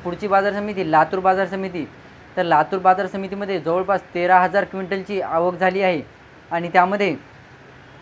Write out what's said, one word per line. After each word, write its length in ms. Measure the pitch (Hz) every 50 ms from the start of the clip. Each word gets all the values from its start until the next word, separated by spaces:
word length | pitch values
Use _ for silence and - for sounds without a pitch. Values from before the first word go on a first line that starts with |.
| -
पुढची 240 | 180 175 170 - 208
बाजार 240 | 196 196 196 202 196
समिती 380 | 208 208 214 208 190 180 156
लातूर 300 | 156 160 160 160 - 185
बाजार 260 | 185 190 185 190 196
समिती, 400 | 175 190 190 190 185 175 175 139 123 - - - - - - - - -
तर 60 | 185 180
लातूर 360 | 170 165 147 151 - 196 190
बाजार 280 | 180 185 185 196 202
समितीमध्ये 520 | 185 185 196 190 190 202 202 202 196 196 175
जवळपास 400 | 147 165 165 185 185 180 202 180 - - -
तेरा 240 | 175 175 180 185 180
हजार 260 | 180 180 170 202 190
क्विंटलची 560 | - - 190 190 170 196 190 185 185 208 190
आवक 340 | 170 101 156 165 170 180 180
झाली 280 | 165 185 185 185 196 196
आहे 200 | 185 180 147 113 - - - - - - - - -
आणि 180 | 170 170 170 175
त्यामध्ये 460 | 160 185 180 185 196 208 202 185 147 - - - - - - - - - - - - - - - - -